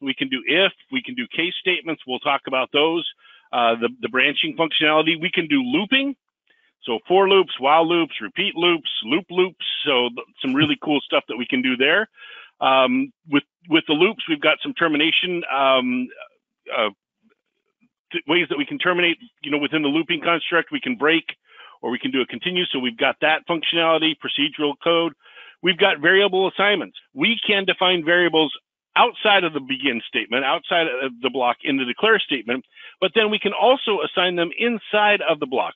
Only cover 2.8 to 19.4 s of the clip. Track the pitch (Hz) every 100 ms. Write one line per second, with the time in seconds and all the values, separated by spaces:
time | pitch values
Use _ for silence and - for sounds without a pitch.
2.8 | 156 170 - - _ - - 123 117 117
3.8 | 120 127 117 127 139 143 160 151 165 -
4.8 | 156 156 160 165 175 185 160 143 123 147
5.8 | 202 262 277 262 _ _ _ _ _ _
6.8 | - 113 - 185 196 196 160 - 135 160
7.8 | 165 170 156 - 104 - 196 160 175 165
8.8 | - - 107 160 185 180 185 - - -
9.8 | 147 127 123 120 - - 135 135 147 139
10.8 | 156 143 - 139 - 117 120 131 127 123
11.8 | 139 185 220 - - - - - 135 135
12.8 | 127 131 135 _ 160 143 - _ 175 156
13.8 | 151 151 196 220 - 147 156 147 147 127
14.8 | 165 147 160 - 180 175 - 135 135 131
15.8 | 127 127 127 - - _ _ _ 58 62
16.8 | 107 98 _ _ _ _ _ _ _ _
17.8 | _ _ - 170 - 175 151 147 139 147
18.8 | 175 180 175 - - _